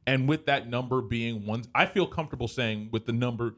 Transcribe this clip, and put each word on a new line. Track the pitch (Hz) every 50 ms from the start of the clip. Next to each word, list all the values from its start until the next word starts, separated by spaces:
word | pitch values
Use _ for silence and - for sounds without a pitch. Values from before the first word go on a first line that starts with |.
| -
and | 127 135 131 131
with | 135 156 156 -
that | 143 139 135 113
number | 117 123 123 - 120 127 131
being | 110 101 113 117 117 117 117 107 101
one, | 104 107 120 117 - -
I | - 185
feel | 190 - 202 165
comfortable | - - 170 156 143 139 127 120
saying | 110 - 135 120 110 107 107 107 113
with | 113 110 -
the | - 117
number | 117 123 123 120 110 117 113 104